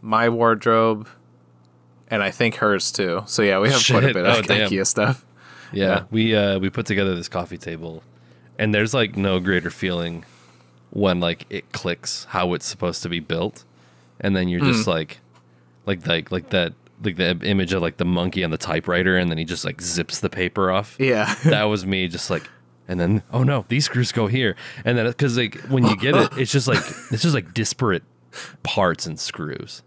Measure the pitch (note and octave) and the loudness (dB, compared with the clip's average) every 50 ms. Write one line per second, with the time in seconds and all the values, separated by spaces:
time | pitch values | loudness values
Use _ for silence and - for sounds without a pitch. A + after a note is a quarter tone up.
0 | - A2+ A2 A2 A#2 A#2 A#2 A#2 A#2 A#2 A2+ G#2 - A#2+ A2+ A2+ A2+ A2+ A2 G#2+ | -4 0 2 2 4 4 2 4 4 4 4 4 2 2 4 4 4 4 2 0
1 | G#2+ - - _ _ _ _ _ _ _ _ _ _ _ _ _ _ _ _ _ | -4 -14 -20 _ _ _ _ _ _ _ _ _ _ _ _ _ _ _ _ _
2 | _ _ - G#2+ G2+ G2 - - A#2+ A#2 A2 - - G#2+ G2+ F#2+ - - - - | _ _ -2 0 0 -2 0 0 0 0 0 0 2 2 2 2 0 -2 -2 -2
3 | G2+ F#2 E2+ F#2 G#2 - - - A2 G2+ F#2+ F#2+ G2+ A2+ C#3 C3 - - C3 - | -2 -2 -2 -4 -4 -4 0 2 2 4 4 4 4 4 4 4 4 4 4 4
4 | B2+ C#3 A#2 F#2 F2 G2 A#2 A2+ G#2 - G2+ G2+ G#2+ G2 F#2+ F#2+ F#2+ - - - | 4 4 2 2 2 4 2 2 2 2 2 2 2 2 2 0 0 0 0 2
5 | G#2 A2 C3 - - _ _ - - - - - - - - G2+ G2 F#2+ G2 G2+ | 2 2 0 -2 -4 _ _ -20 -20 -20 -20 -20 -18 -10 -4 0 0 2 2 0
6 | F#2+ - G#2+ A2 A2 A2+ A2 G#2+ G2+ G2+ G2 F#2+ F#2+ G2 - - F#2+ - A2+ G2 | -2 -2 0 0 2 4 4 4 4 2 2 0 0 -2 -2 -4 -4 -2 0 0
7 | G2+ F#2+ F#2 F2 E2+ - - F2+ F2 F2 F#2 E2 - E2+ E2 D#2+ E2+ E2 D#2+ D#2+ | 0 0 -2 -4 -6 -6 -6 -6 -6 -6 -10 -12 -10 -10 -10 -10 -10 -12 -14 -14
8 | - _ _ _ _ _ - _ _ - - - G#2+ A2 G#2 G#2 G#2+ A2 A2 C3+ | -18 _ _ _ _ _ -20 _ _ -20 -8 -4 -2 2 2 2 2 2 2 0
9 | A#2 G#2 - G2 G2 G2 F#2+ F#2 F2+ F#2 G2 F2+ E2 F2 D#2+ - - F#2 F2+ F2 | 0 0 0 0 0 2 2 2 2 2 2 2 2 -2 -6 -4 -4 -2 -2 -2
10 | E2+ E2+ E2+ E2 - - - - - - _ _ _ _ _ _ _ _ - - | -4 -4 -6 -8 -12 -16 -20 -20 -20 -20 _ _ _ _ _ _ _ _ -4 0
11 | G2+ F#2+ F2+ F2+ F2+ E2+ E2+ - - _ - G2 - _ - - - F#2 E2+ - | 2 2 2 2 0 -2 -2 -4 -8 _ -10 -10 -10 _ -14 -6 -4 -4 -4 -4
12 | - - - - - - - F#2 F2+ F2+ F2 E2 - - - - - F2 E2+ - | -6 -10 -10 -10 -10 -6 -4 -2 0 0 0 -2 -4 -8 -8 -4 -4 -4 -4 -4
13 | - F2 F2 F2 D#2 - E2+ E2 E2+ G#2+ - - - _ _ _ _ _ _ _ | -6 -6 -6 -6 -4 -4 -4 -2 -2 -4 -6 -10 -20 _ _ _ _ _ _ _
14 | _ _ _ _ - G2+ G2 F#2+ F#2 F2+ F2 F2 D3 C#3 B2 A2+ A2 G#2+ F2 D#2+ | _ _ _ _ -2 0 2 2 2 0 0 2 2 2 2 2 2 0 0 -2
15 | D#2+ - - - _ _ _ - _ _ _ _ _ _ _ _ _ - G2+ F2 | -2 -6 -10 -20 _ _ _ -20 _ _ _ _ _ _ _ _ _ -4 -4 -4
16 | D#2+ E2 E2+ E2 D2+ - - F#2 E2+ - - F#2+ F2 E2+ - _ _ - _ _ | -2 -2 -2 -2 -2 -2 -6 -6 -6 0 0 0 0 0 -2 _ _ -20 _ _
17 | - G#2+ F2+ E2 F#2 F2 F2+ E2+ - - G#2 G2 F#2+ E2+ F#2+ F#2+ E2+ E2+ D#2+ _ | -4 -4 -2 0 0 0 0 0 0 0 0 0 2 0 0 0 0 -2 -2 _
18 | F2 F2 F2+ F2 F2 F#2 - F#2+ F2+ E2+ D#2 - - - E2 D#2+ E2 - F2 F2 | 0 0 2 0 0 0 -2 -2 -2 -2 -2 -4 -4 -4 -4 -4 -2 0 0 2
19 | F#2 F#2 F#2 F#2 F2+ F2 E2 D#2 E2 D#2+ F2+ E2 - - E2+ - E2+ F2 F2 E2+ | 4 4 4 4 2 2 0 -2 -4 -4 -6 -6 -6 -6 -8 -6 -8 -6 -4 -4
20 | E2 - - - - G2 - - F2+ F2 - - G2 F#2 F#2 G2 G2+ - - - | -4 -4 -6 -6 -6 -6 -2 -2 -4 -2 0 0 0 2 2 0 -2 -4 -6 -2
21 | C3+ C3 B2 A2 G#2+ G2+ G#2 - - D#3 D#3+ G#2 G#2+ G#2+ G#2+ G#2 F2 F#2+ G2 F#2+ | 0 0 2 2 0 -2 -2 2 2 4 4 4 2 0 0 -2 -2 -2 -2 0
22 | F#2 F2 E2+ F2+ - - F2+ D#2+ - - - - _ _ _ _ _ - F#2 F2+ | -2 -2 -4 -6 -4 -4 -4 -4 -4 -8 -20 -20 _ _ _ _ _ -8 -2 0
23 | F2 F2 G#2 G#2+ - _ - A#2 B2+ C3+ C#3+ B2+ G2+ _ A#2+ C3 D3+ - - B2 | 2 2 2 0 0 _ -2 2 2 2 2 0 -2 _ -2 0 0 0 0 0
24 | B2 - - A#2+ A2+ G2+ A2+ C3 C3 G#2+ F2 - - - - - - - A#2+ A#2+ | -2 0 0 -2 0 0 0 0 0 0 -2 -2 -8 -16 -16 -6 -2 0 0 2
25 | A2 A#2 A#2+ - D3 C3+ A#2 B2 B2 G#2+ - - - - C3+ C3 A#2+ A2 G#2+ G2 | 0 0 0 0 0 0 2 0 -2 -2 -4 -10 -6 -2 2 4 4 4 2 2
26 | G#2+ B2+ D#3 - A2 G#2 - B2+ C3 A2+ - C#3 B2 C3 A#2+ - - - - - | 0 2 4 4 4 4 2 -2 -2 0 2 0 2 2 0 0 0 -4 -10 -14
27 | - - - A2 - E3+ D3+ B2+ F#2 - - A2+ A2 - - _ C3 A2+ F#2+ E2 | -8 -6 -4 0 2 2 2 2 0 -2 -4 -2 -2 -2 -2 _ 0 2 2 0
28 | - _ _ _ _ _ - - - - - - _ - - - G2 F2+ E2 D#2 | -2 _ _ _ _ _ -18 -18 -18 -18 -20 -12 _ -4 0 2 2 2 2 0
29 | - E2+ D#2 - - - - - E2 D2+ C2 - - - - - - | -4 -8 -8 -8 -8 -10 -8 -8 -8 -8 -8 -10 -10 -14 -16 -18 -20